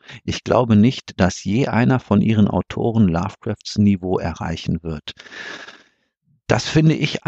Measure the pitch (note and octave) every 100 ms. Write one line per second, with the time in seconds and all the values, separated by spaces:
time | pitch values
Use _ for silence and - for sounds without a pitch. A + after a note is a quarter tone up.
0 | - A#2+ - - - G#2+ B2 G#2 A2+ -
1 | - - F#2 - F#2+ A2 C#3+ A2 B2+ C3
2 | - G#2 - G#2+ G#2 F2+ - - A2+ A2
3 | G2 E2 F#2 - A2+ G#2 - - G2+ G2
4 | F2+ F#2+ E2+ D#2+ F2 E2 - E2+ E2 D#2
5 | - - - - - - - - _ _
6 | _ _ _ _ - A2 - D3+ D#3+ D3+
7 | - -